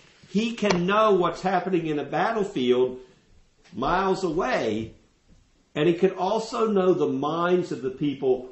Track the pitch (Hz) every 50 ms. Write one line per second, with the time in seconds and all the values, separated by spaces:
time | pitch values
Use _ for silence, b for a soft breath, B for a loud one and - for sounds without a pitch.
0 | B B B B B B - 196 226 233 226 226 208 202 190 175 175 185 202 214
1 | 220 214 202 180 175 170 170 - - 185 196 180 175 196 185 170 160 156 151 147
2 | 135 135 143 151 185 220 220 214 196 190 - 143 127 123 123 123 127 123 - B
3 | B B B B B B B _ _ _ _ _ _ - - 107 131 147 170 185
4 | 196 190 190 - - 175 151 165 208 254 240 185 135 113 104 110 110 110 - -
5 | _ _ _ _ _ _ - _ _ _ _ _ _ _ - 143 151 180 170 -
6 | 190 185 - - 180 190 214 226 220 - 254 233 226 220 208 196 180 185 175 143
7 | 147 135 131 131 139 147 160 165 170 175 180 180 170 - 156 123 123 131 - -
8 | 151 147 135 123 135 131 127 - 123 -